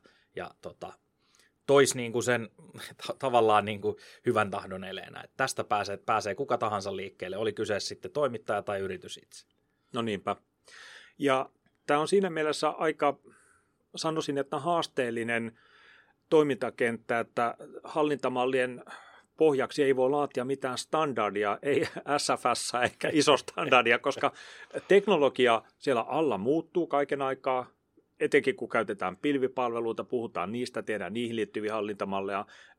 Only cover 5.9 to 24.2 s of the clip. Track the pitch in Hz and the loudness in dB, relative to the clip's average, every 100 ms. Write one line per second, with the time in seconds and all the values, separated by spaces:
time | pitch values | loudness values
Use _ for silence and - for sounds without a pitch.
5.9 | 98 - 107 101 98 107 120 113 104 98 | -4 0 0 0 -4 -2 -2 0 -2 -4
6.9 | 98 98 - 92 95 110 101 107 98 - | -8 -10 -10 -8 -4 -4 -2 -4 -4 -6
7.9 | - 92 147 139 113 - 104 98 98 95 | -10 -8 -2 -2 -4 -4 -4 -4 -4 -6
8.9 | 92 - - _ - - _ _ _ _ | -8 -12 -20 _ -20 -20 _ _ _ _
9.9 | 120 113 98 104 101 _ _ _ - - | -4 -2 -2 -4 -6 _ _ _ -20 -20
10.9 | - - - 139 131 - _ _ _ - | -20 -20 -2 0 0 -2 _ _ _ 0
11.9 | 147 156 196 190 160 151 143 151 - 160 | 0 2 2 2 0 -2 0 -2 -2 -2
12.9 | 151 147 - - - _ _ _ _ _ | 0 0 -2 -8 -20 _ _ _ _ _
13.9 | 180 160 156 151 139 135 151 160 170 - | -6 -4 -2 -2 -4 -4 -4 0 0 -2
14.9 | - 120 117 117 117 113 - _ _ - | -2 -2 -2 -2 -2 -4 -10 _ _ -20
15.9 | - _ _ - 160 147 117 117 - 120 | -20 _ _ 2 4 4 2 -4 0 -2
16.9 | 117 - 117 110 - 117 - - - - | -2 -2 -2 -2 -2 -2 -4 -14 -16 -6
17.9 | 160 151 135 131 127 127 131 127 123 - | 0 0 0 -2 0 0 0 -2 -6 -16
18.9 | - - - _ - 160 131 117 - 135 | -20 -20 -20 _ 2 4 4 0 2 2
19.9 | 131 131 147 143 127 123 139 131 120 - | 4 2 2 -2 -2 -4 -2 -4 -6 -2
20.9 | 156 156 117 104 101 104 107 143 131 151 | 0 0 0 0 0 0 0 0 0 0
21.9 | - - 143 - 123 127 120 - 120 120 | -6 -2 0 0 0 0 0 -2 0 0
22.9 | - 156 156 143 135 - - 151 127 117 | 0 0 2 4 4 2 -6 4 4 6
23.9 | 120 143 - | 2 2 0